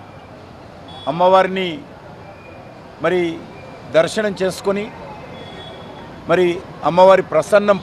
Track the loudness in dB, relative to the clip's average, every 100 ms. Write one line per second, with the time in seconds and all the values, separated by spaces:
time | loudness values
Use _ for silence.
0 | -20 -20 -20 -20 -20 -20 -20 -20 -20 -12
1 | -8 0 4 6 4 0 -4 -6 -12 -20
2 | -20 -20 -20 -20 -20 -20 -20 -20 -20 -6
3 | -2 0 -2 -4 -12 -18 -18 -18 -2 0
4 | 2 0 -4 -2 -4 -2 -4 -4 -6 -12
5 | -16 -16 -16 -16 -16 -16 -18 -18 -18 -18
6 | -18 -14 -2 2 2 -2 -8 -6 0 6
7 | 8 6 4 -2 2 2 4 0